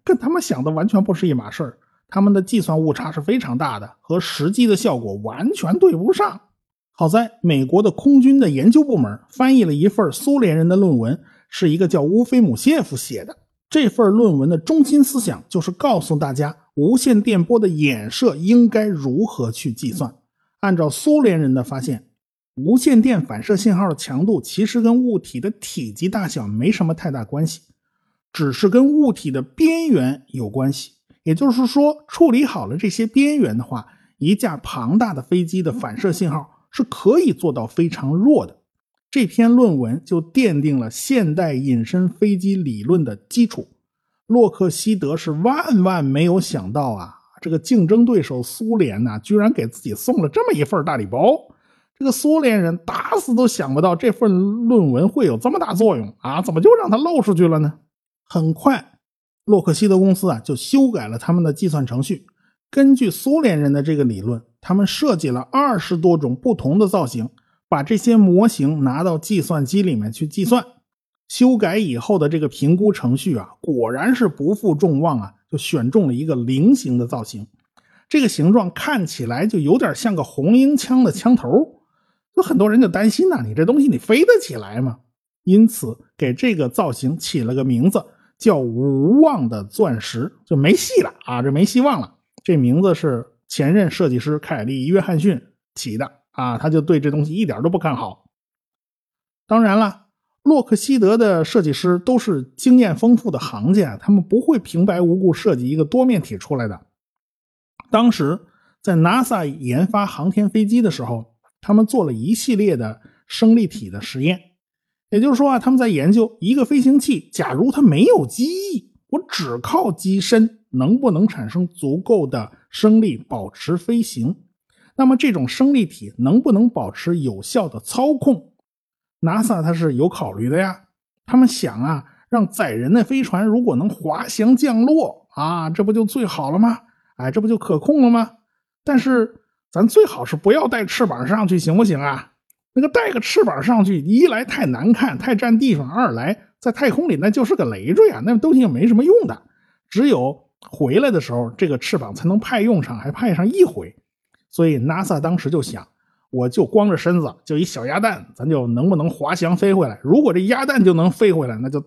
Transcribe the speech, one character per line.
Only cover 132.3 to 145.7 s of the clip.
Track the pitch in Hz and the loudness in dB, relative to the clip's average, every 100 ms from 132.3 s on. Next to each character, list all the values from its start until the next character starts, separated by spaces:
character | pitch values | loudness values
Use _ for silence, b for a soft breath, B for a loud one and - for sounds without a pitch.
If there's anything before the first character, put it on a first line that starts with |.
| 240 190 | -2 -2
载 | - 165 | -2 -4
人 | 110 127 | -2 0
的 | 233 | 2
飞 | - 269 | 2 -2
船 | 254 185 | -2 -2
如 | 214 226 | 0 0
果 | 240 123 | 0 0
能 | 196 | -2
滑 | - 160 156 - | -4 -6 -6 -6
翔 | - 220 254 | -2 2 4
降 | 285 226 | 2 0
落 | 254 320 - - _ | 2 2 0 -8 _
啊， | - 156 170 160 | -8 -6 -4 -6
这 | 165 | -2
不 | 202 | 0
就 | 220 214 | 0 0
最 | 269 | -2
好 | 208 - 139 | -6 -6 -4
了 | 175 | 0
吗？ | 233 233 _ _ _ _ | 0 0 _ _ _ _
哎， | 127 | -6
这 | 220 | -4
不 | 220 | -2
就 | 226 | -2
可 | - 151 | -2 -4
控 | - 302 | 0 2
了 | 240 | 4
吗？ | 233 226 _ _ _ _ _ | 4 0 _ _ _ _ _
但 | - 269 | -2 0
是 | 262 247 226 - _ _ _ | 2 0 0 -6 _ _ _
咱 | 165 220 | 0 2
最 | 427 427 | 4 2
好 | - | 0
是 | 123 156 | -8 -2
不 | 196 | 2
要 | 285 247 | 2 0
带 | 233 196 | -4 -4
翅 | - 220 | -2 -2
膀 | 120 139 | -2 -4
上 | 214 190 | -2 0
去， | 180 | 0
行 | 156 180 | 0 2
不 | |
行 | 220 143 | 2 0
啊？ | 143 131 - _ _ _ _ 254 | -2 -6 -10 _ _ _ _ -2
那 | |
个 | 285 | 0
带 | 480 440 | 0 -2
个 | 247 | -4
翅 | - - | -2 2
膀 | 240 139 | 2 0
上 | 156 233 | 0 2
去， | 190 175 | 2 0
一 | 147 226 339 | 2 4 4
来 | 226 - | 2 -6
太 | - 175 | -4 -4
难 | 123 180 | -2 2
看， | 226 254 151 | 2 2 -2
太 | - 214 | -2 -2
占 | 240 226 | 2 2
地 | 269 | 2